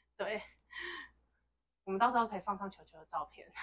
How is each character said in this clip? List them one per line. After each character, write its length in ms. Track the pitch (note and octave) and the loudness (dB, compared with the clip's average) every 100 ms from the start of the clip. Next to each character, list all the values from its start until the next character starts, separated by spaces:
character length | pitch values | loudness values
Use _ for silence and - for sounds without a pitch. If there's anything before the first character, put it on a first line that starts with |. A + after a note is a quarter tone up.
| _ - | _ -6
对。 240 | G3 G#3 - - _ - F4 - - _ _ _ _ _ _ _ | -4 -4 -6 -20 _ -10 -8 -10 -12 _ _ _ _ _ _ _
我 80 | - | -2
们 80 | F#3+ | 4
到 120 | A#3+ | 6
时 60 | B3 | 6
候 80 | A3 | 4
可 100 | G3+ | 0
以 40 | |
放 180 | G#3+ G3 | -4 -4
上 100 | G3 | -4
球 120 | - | -10
球 140 | - D#3+ | -18 -20
的 80 | D#3 | -8
照 200 | D#3 D3+ | -6 -6
片， 160 | - - - | -10 -14 -12